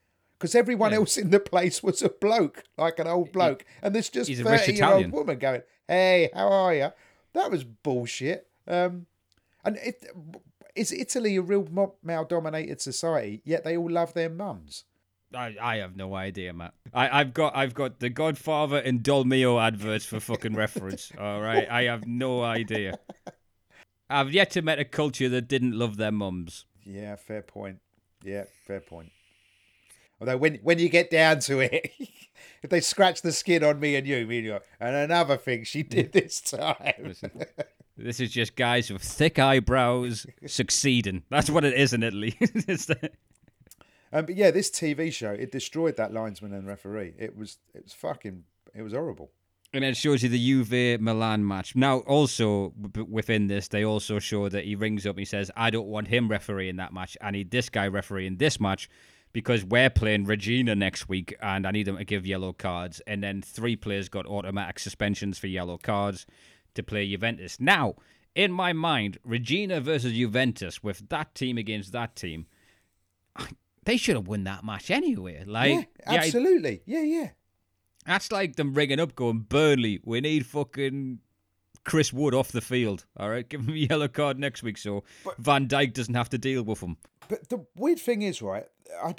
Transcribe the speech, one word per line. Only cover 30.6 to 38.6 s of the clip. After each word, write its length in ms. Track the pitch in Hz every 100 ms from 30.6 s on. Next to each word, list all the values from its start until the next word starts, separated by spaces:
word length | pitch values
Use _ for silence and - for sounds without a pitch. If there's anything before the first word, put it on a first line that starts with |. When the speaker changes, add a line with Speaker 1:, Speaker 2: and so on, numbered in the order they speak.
Speaker 1:
when 160 | 110 170
you 100 | 170
get 220 | 170 170
down 280 | 160 160 156
to 180 | 131 139
it, 320 | 131 151 - - 262 _ -
<laughs> 360 | _ - -
if 60 | 143
they 120 | 175
scratch 400 | - - 190 175
the 100 | 175
skin 320 | 156 - 170
on 160 | 151 147
me 160 | 147 143
and 120 | 135
you, 180 | 135 113
me 140 | 120
and 60 | 110
you, 120 | 101 - -
"And 160 | 117 139
another 420 | 147 170 151 135
thing 260 | - 120
she 200 | 110 143
did 280 | 156 196 147
this 300 | 190 - -
time." 520 | - - 151 143 - - -
Speaker 2:
Listen, 260 | 92 - - - - - _ _ -
this 240 | 113 117
is 120 | 123
just 240 | 123 113
guys 340 | -